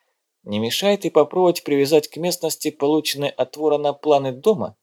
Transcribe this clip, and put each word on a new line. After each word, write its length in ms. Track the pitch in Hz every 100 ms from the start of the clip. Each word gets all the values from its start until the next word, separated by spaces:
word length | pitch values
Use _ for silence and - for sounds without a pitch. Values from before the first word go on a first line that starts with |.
| _ _ _ _
не 160 | - 104
мешает 440 | 113 - 202 202
и 60 | 170
попробовать 560 | 160 - 185 180 170 -
привязать 420 | 143 139 151 147
к 80 | 147
местности 560 | 175 170 160 - 156
полученные 580 | 143 143 156 151 139 143
от 280 | - 127 147
ворона 340 | 151 147 147
планы 400 | - 151 143 135
дома, 460 | 127 214 185 92 -